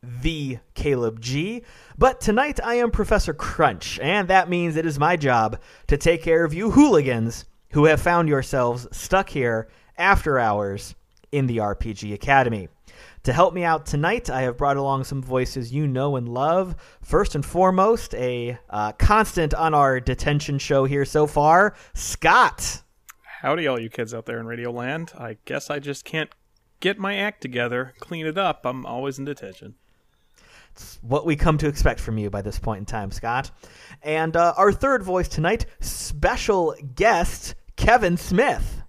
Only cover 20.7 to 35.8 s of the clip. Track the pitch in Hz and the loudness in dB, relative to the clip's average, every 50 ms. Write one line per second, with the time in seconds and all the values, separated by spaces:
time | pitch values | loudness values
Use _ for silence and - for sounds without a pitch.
20.7 | 147 139 135 131 139 143 143 147 - 156 151 147 147 151 147 151 165 175 196 208 | 2 2 2 2 2 0 -2 0 2 2 2 2 2 2 4 6 6 6 6 4
21.7 | - - - - _ - - - - - - 156 180 240 247 185 - - - - | 0 -6 -20 -14 _ -10 -8 -8 -10 0 2 4 6 6 6 4 2 -4 -8 -8
22.7 | - - - _ _ _ _ - - _ _ - - - - 139 147 170 165 143 | -8 -10 -14 _ _ _ _ -20 -20 _ _ -20 -20 -8 -4 -2 -2 0 0 -2
23.7 | 131 120 113 113 - - 120 107 117 113 113 - 117 117 113 113 117 120 117 120 | -2 -2 -4 -8 -8 -8 -8 -8 -8 -12 -10 -8 -10 -8 -8 -10 -10 -8 -8 -8
24.7 | 120 120 120 127 143 165 165 165 - - 123 117 110 _ _ - 135 143 - - | -8 -6 -6 -6 -6 -6 -8 -12 -14 -16 -14 -14 -14 _ _ -8 -8 -8 -6 -6
25.7 | 147 147 139 143 143 - - - - 160 156 - - _ _ _ _ _ _ _ | -8 -8 -6 -8 -10 -10 -12 -8 -6 -6 -6 -6 -10 _ _ _ _ _ _ _
26.7 | _ _ - 180 202 214 196 196 202 202 196 208 208 _ - 135 123 120 120 120 | _ _ -2 -2 -2 -2 -4 -6 -4 -2 -4 -4 -6 _ -12 -8 -4 -4 -4 -2
27.7 | 120 123 131 131 - _ - - 175 165 156 156 156 185 196 180 147 - - 127 | -2 -4 -6 -6 -12 _ -16 -12 -10 -6 -6 -6 -4 -2 -2 -2 -2 -2 -4 -6
28.7 | 127 131 123 127 120 123 135 139 135 135 139 143 143 - - 98 95 - - 98 | -6 -6 -8 -10 -8 -6 -6 -6 -6 -8 -8 -10 -10 -10 -12 -16 -16 -18 -20 -20
29.7 | 104 _ _ _ _ _ _ _ _ _ _ _ _ _ _ _ _ - - _ | -20 _ _ _ _ _ _ _ _ _ _ _ _ _ _ _ _ -20 -20 _
30.7 | - - - - - - - 113 120 151 - 165 156 147 - 170 156 147 151 147 | -20 -20 -20 -20 -18 -18 -6 -2 -2 -2 0 0 0 2 4 2 2 2 2 -2
31.7 | 147 - - 143 117 - - - 113 110 104 101 98 101 98 104 98 - - 117 | 0 2 2 2 2 0 -6 -6 -4 -4 -4 -4 -6 -6 -6 -6 -8 -6 -4 -6
32.7 | 110 95 101 - - 113 101 95 - - - 113 117 127 139 - - - - - | -6 -6 -6 -8 -8 -8 -8 -8 -10 -8 -6 -4 -4 -4 -4 -6 -14 -20 -20 -20
33.7 | - - - - - - _ 147 156 156 160 160 160 170 170 170 - - 190 208 | -20 -20 -20 -20 -20 -14 _ -4 -2 -2 -2 0 2 4 4 4 4 6 4 4
34.7 | 190 - - 269 277 254 196 185 180 185 175 - - - 151 170 214 233 - - | 4 4 2 2 2 0 0 -2 -2 -2 -2 -2 -2 0 0 0 0 0 -2 -6
35.7 | - _ | -6 _